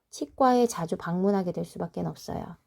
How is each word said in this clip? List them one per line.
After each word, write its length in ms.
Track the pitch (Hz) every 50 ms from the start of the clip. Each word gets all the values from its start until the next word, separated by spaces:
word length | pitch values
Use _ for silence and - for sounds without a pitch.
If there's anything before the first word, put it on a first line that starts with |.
| _ _
치과에 560 | - - 302 - - - 269 254 247 247 247
자주 300 | 233 - - 170 160 196
방문하게 560 | 175 - 170 170 180 185 202 202 196 190 180 170
될 120 | 170 170
수밖에 360 | 170 - 180 175 165 - 180
없어요. 560 | 175 160 151 - - - - - - - 175 - _